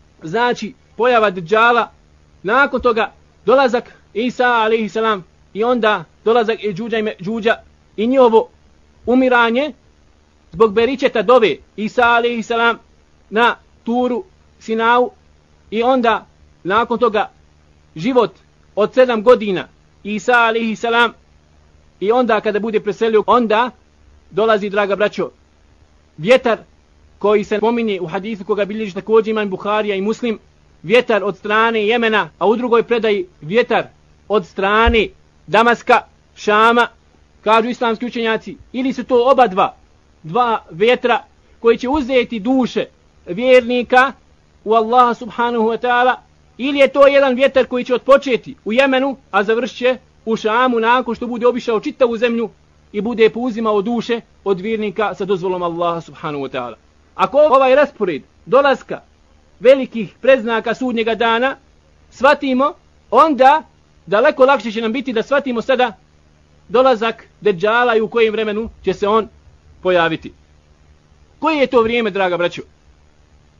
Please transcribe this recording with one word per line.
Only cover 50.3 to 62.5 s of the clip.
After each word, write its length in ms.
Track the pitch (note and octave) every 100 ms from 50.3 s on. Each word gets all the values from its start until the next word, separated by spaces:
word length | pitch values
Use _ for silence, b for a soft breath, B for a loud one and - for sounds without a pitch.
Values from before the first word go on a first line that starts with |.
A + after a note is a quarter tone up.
| A3+
Šamu 440 | G#3+ A3+ B3+ A#3
nakon 360 | A#3 B3 B3+ A3+
što 120 | A#3
bude 200 | A#3+ A#3+
obišao 320 | B3 - G#3+
čitavu 380 | D4+ - B3 A#3
zemlju 320 | A#3+ A#3 G#3+ - _ _ _
i 100 | G#3
bude 280 | G#3 A3 A3
pouzimao 520 | A3 B3+ G#3+ A3 G#3
duše 400 | G3+ A#3 - A#3 - _
od 180 | G3 F#3+
vjernika 540 | G#3 A3 G#3+ - G3+ F#3
sa 100 | F#3+
dozvolom 380 | F#3+ F#3+ F3+
Allaha 380 | F3 E3+ E3+ E3+
subhanahu 420 | D#3+ C#3 D#3+ D3
wa 60 | C3+
ta'ala. 260 | C3+ B2 A2 _ _ _ -
Ako 220 | F#3+ C#4
ovaj 380 | D4+ C4 C4 C4
raspored 460 | C#4 - F#3+ C#3 - _ -
dolaska 560 | A#3 C#4+ B3+ - D3 - _ _ _ _ _
velikih 560 | A3 C#4 B3+ A#3 F3+ -
predznaka 520 | B3 C4 A3 A3 A3+
sudnjega 420 | G#3+ B3+ A3+ A3+ A3
dana 400 | A#3 A3+ C4 - _ _ _ _ _
shvatimo, 640 | - C4 C#4+ C#4